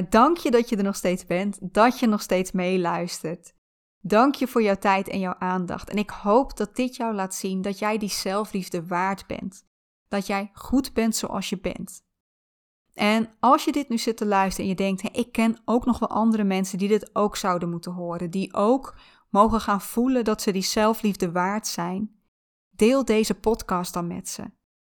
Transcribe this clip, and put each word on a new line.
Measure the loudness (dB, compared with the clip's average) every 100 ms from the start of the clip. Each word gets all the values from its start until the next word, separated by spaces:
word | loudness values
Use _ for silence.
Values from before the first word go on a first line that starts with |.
| 2
dank | 6 6 4
je | 2
dat | 2 2
je | 0
er |
nog | -2 -2
steeds | -2 -2 -2
bent, | -4 -4 -6 -2
dat | 2 4 4
je | 2
nog | 0
steeds | 0 0 0
meeluistert. | -2 0 0 0 -2 -6 -6 -8 -10 -14 _ _ _ _ _
Dank | 2 4 4
je | 2 0
voor | 2
jouw | 2 2
tijd | 2 2 0
en | -4
jouw | -4 -4
aandacht. | -2 -2 -4 -8 -6
En | -4
ik | -4
hoop | -4 2 2 2 -4
dat | -6 -2
dit | -4 -2
jou | -4
laat | -4 -6
zien | -6 -4 -4
dat | -4 -4
jij | -2 -2
die | -4
zelfliefde | -4 -4 -4 -4 -6 -6 -6 -4
waard | -2 -2 -4 -8
bent. | -10 -10 -12 _ _ _ _ -6
Dat | -6 -2
jij | -4 -6
goed | -10 -2 0 0
bent | 0 0 -2
zoals | -4 -6 -6
je | -6
bent. | -6 -8 -12 -16 _ _ _ _ _ _ _ _ _
En | -2 2 2 0 0
als | 4 4
je | 2
dit | -2 -2
nu | -2
zit | -2 -2
te | 2
luisteren | 2 2 0
en | -2
je | 0
denkt: | -2 -2
"Hé, | -4
ik | -4 -2
ken | 2 2 0
ook | 0 0
nog | 2 0
wel | 0
andere | 2 2 2
mensen | 2 0 0 0
die | 2
dit | 2 0
ook | 0 0 0
zouden | -2 0 -2
moeten | -6 -8
horen, | -8 -6 -6 -4
die | -4 -2
ook | 0 2 2 0 -18 -20 _ _
mogen | 4 6 4
gaan | 0 -2
voelen | -2 0 2 2
dat | 2 0
ze | 0
die | 0
zelfliefde | 0 2 2 2 0 0 -2
waard | 0 -2 -2 -6
zijn," | -6 -4 -4 -6 _ _ _ _ _ _ 2
deel | 4 4
deze | 4 2 2
podcast | 0 0 0 -2 -4 -4
dan | -4 -6
met | -8 -10
ze. | -12 -14 -18 _ _